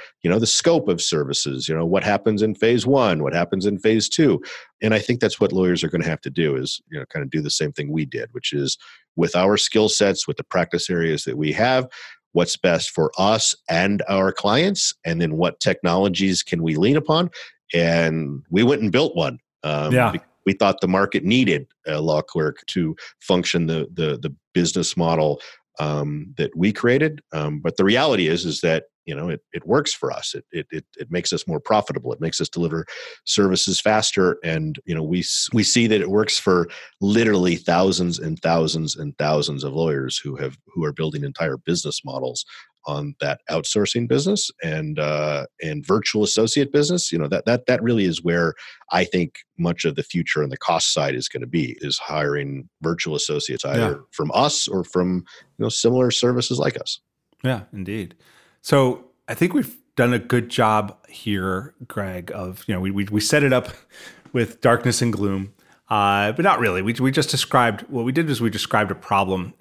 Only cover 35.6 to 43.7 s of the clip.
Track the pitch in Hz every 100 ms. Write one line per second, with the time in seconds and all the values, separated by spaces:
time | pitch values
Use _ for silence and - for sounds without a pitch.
35.6 | 101 123 117 107 92 101 107 - - 90
36.6 | 85 - - - 98 107 113 101 90 85
37.6 | - 85 95 92 87 82 80 80 82 82
38.6 | 80 80 78 - 73 - 76 76 73 71
39.6 | 71 71 82 71 65 - 73 67 69 67
40.6 | _ - 76 71 78 73 71 67 82 67
41.6 | - - 76 - - 65 64 64 - -
42.6 | - _ - 71 73 69 71 71 - 82
43.6 | -